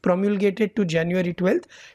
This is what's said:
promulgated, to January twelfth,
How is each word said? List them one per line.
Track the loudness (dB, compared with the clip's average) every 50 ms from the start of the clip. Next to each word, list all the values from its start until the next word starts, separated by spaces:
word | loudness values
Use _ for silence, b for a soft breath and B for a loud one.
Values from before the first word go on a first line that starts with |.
| 0
promulgated, | 0 2 2 2 0 0 0 0 0 0 0 -2 -2 0 -2
to | -2
January | 0 0 -2 -2 0 -2 -2 -2 -2 -2
twelfth, | 0 0 0 0 0 -2 B B B B B